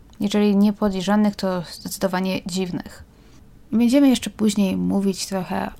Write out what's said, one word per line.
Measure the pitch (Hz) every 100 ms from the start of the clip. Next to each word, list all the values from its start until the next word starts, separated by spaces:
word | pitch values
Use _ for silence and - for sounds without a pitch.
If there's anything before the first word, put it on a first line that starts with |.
| - -
jeżeli | 208 208 208 196
nie | 208
podejrzanych, | 202 208 190 180 208 214 202
to | 190 185 165
zdecydowanie | - - - 196 185 190 185 -
dziwnych. | 180 185 - - - - - - - - - -
Będziemy | 214 240 269 285
jeszcze | 240 -
później | - 214 208 190 185
mówić | 180 196 196 185 -
trochę | 190 180 196 - -